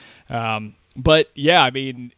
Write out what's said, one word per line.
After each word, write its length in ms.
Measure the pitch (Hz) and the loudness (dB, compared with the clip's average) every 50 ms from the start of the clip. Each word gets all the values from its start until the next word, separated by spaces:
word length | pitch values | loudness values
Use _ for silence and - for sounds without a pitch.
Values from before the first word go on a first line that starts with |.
| - - - _ _ - | -20 -20 -20 _ _ -10
Um, 460 | 123 117 113 113 110 110 110 107 - _ _ _ _ | -8 -6 -4 -4 -4 -6 -8 -12 -16 _ _ _ _
but 360 | 131 127 160 156 160 151 - _ | -2 2 4 4 4 2 0 _
yeah, 300 | 143 143 156 175 175 139 | -2 0 2 4 4 2
I 60 | 131 | 2
mean, 420 | 127 135 135 135 127 123 123 120 _ | 0 -4 -8 -8 -10 -12 -14 -18 _